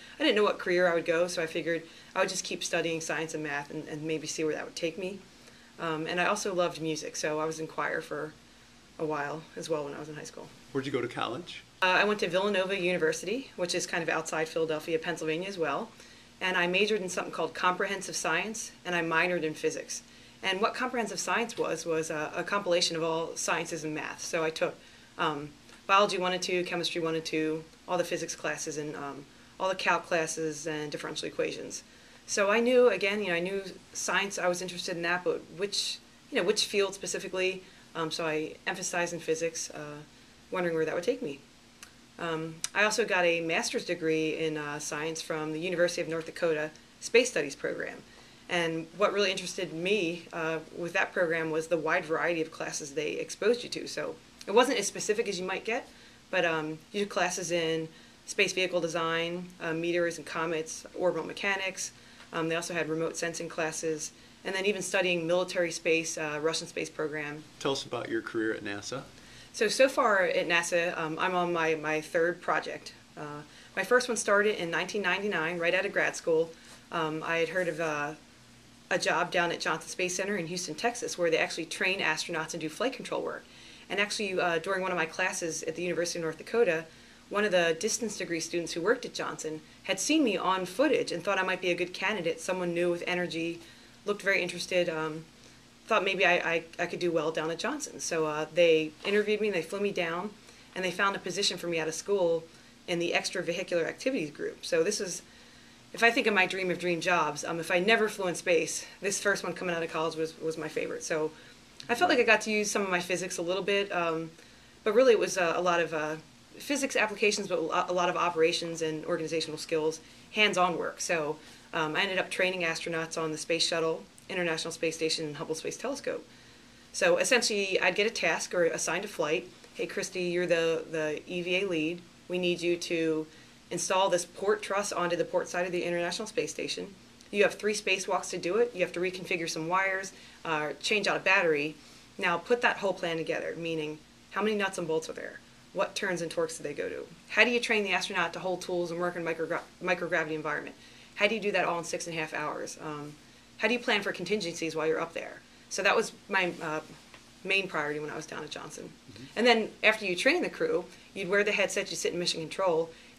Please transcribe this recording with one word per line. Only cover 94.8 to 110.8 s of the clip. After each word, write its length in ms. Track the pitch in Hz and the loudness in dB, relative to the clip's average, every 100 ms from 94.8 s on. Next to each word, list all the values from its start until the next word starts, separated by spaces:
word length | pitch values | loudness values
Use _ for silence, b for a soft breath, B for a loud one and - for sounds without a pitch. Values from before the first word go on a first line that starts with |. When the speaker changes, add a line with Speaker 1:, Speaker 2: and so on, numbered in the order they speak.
| 175 | 2
Speaker 1:
um, 340 | 160 156 156 160 - B B B - - | 0 -4 -6 -12 -20 B B B -20 0
thought 180 | 202 | 2
maybe 220 | 185 185 185 | 2 4 4
I, 80 | |
I, 300 | 175 165 165 165 - | 4 2 -2 -2 -4
I 60 | 170 | -4
could 120 | 175 | -2
do 120 | 175 | 0
well 200 | 165 156 | 2 0
down 200 | 160 160 | 0 -2
at 80 | 165 | -2
Johnson. 400 | - 294 - - | -2 -4 -6 -8
So, 260 | - 165 156 | -4 0 0
uh, 220 | 151 151 | 0 0
they 380 | 156 170 160 156 - 196 | 6 8 6 4 -4 0
interviewed 340 | 208 202 214 | 2 2 2
me 80 | 214 | 2
and 80 | 185 | 0
they 60 | |
flew 180 | 160 196 | -2 -2
me 120 | 202 | -2
down, 400 | 185 170 170 202 - B B B 185 | 0 -2 -2 -6 -10 B B B -4
and 80 | |
they 80 | 185 | -2
found 240 | 175 196 190 | 2 2 0
a 40 | |
position 380 | 185 180 202 180 | -4 0 0 0
for 100 | 170 | -2
me 120 | 165 | -2
out 80 | 156 | -2
of 60 | |
school 500 | 156 - 202 175 165 165 B B B - | -4 0 4 4 2 -2 B B B -4
in 120 | 170 | 0
the 140 | 170 190 | 2 0
extravehicular 720 | 190 190 165 175 185 175 156 | 0 -2 -2 -4 0 0 0
activities 460 | - 269 262 151 | -2 -2 -2 -4
group. 340 | - - - - | -4 -6 -6 0
So 180 | 165 | 2
this 160 | 165 - | 2 0
is, 220 | 185 165 B B B B B B B | -4 -6 B B B B B B B
if 80 | - | 4
I 80 | 233 | 4
think 160 | 226 202 | 6 4
of 80 | |
my 140 | 202 185 | 4 4
dream 240 | 185 185 | 0 -2
of 80 | 170 | 0
dream 200 | 175 170 | 0 0
jobs, 440 | 165 175 151 147 | 2 4 2 0
um, 160 | - 165 | -4 -4
if 100 | 160 | 2
I 80 | 180 | 2
never 320 | 185 226 214 | 6 4 4
flew 180 | - 185 | 0 -2
in 60 | |
space, 540 | 170 - 165 156 - - B | -2 2 4 2 -4 -8 B
this 200 | 185 196 | -4 0
first 220 | 202 196 | 2 2
one 100 | 190 | -2
coming 220 | 170 185 170 | -4 -2 -2
out 80 | |
of 80 | 165 | -2
college 240 | 160 160 156 | 0 -2 0
was, 220 | 156 - | -4 -4
was 180 | 160 - | -4 -4
my 100 | 156 | -4
favorite. 360 | - | -4